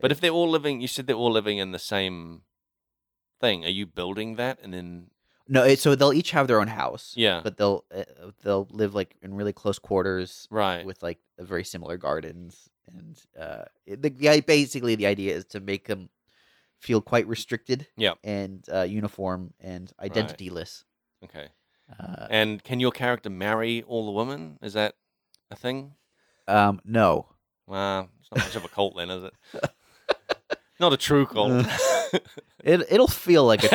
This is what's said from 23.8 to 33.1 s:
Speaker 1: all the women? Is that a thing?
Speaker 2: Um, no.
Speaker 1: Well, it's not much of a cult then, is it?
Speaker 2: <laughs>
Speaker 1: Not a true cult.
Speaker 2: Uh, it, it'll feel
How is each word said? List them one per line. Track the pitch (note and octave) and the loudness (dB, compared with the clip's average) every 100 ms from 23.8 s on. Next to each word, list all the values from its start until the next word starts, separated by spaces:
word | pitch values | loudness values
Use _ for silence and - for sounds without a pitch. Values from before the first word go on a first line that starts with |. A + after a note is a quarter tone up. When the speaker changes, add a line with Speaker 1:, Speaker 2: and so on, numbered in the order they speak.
Speaker 1:
all | A2+ A#2 | -4 -6
the | G#2+ | -4
women? | G2+ A#2+ C#3+ D#3+ - | -4 -4 -6 -12 -16
Is | - | -8
that | G#2 G#2+ - _ _ _ _ - | -2 -2 -4 _ _ _ _ -20
a | G#2 | -10
thing? | B2 C3 C#3 C#3+ _ _ _ _ - | -8 -8 -10 _ _ _ _ _ 0
Speaker 2:
Um, | G#2 G2+ G2 | 4 4 2
no. | - A2+ G2 C#2+ - _ _ _ - | 0 4 4 2 -4 _ _ _ -10
Speaker 1:
Well, | G2 G2 F#2+ F#2 _ | -4 -2 -4 -6 _
it's | - | -8
not | - | -6
much | - A2 | -4 -6
of | |
a | E2+ | -6
cult | - G2 F#2 | -2 -2 -2
then, | F2 | -8
is | F#2 | -8
it? | F#2 - _ - - _ _ _ - | -12 -18 _ -8 -8 _ _ _ -6
Speaker 2:
<laughs> | - - - - D3+ _ - | -6 -6 -8 -8 -12 _ 0
Speaker 1:
Not | F3 | 2
a | C#3 | 2
true | - C#3+ C3+ | 4 4 4
cult. | G#2+ G#2 B2 A2 | 2 2 2 2
Speaker 2:
Uh, | - C5+ - D#5+ - - - - _ | 0 2 2 0 -4 -4 -20 -20 _
it, | - F3 - | 2 4 4
it'll | G3+ | 4
feel | B3+ | 4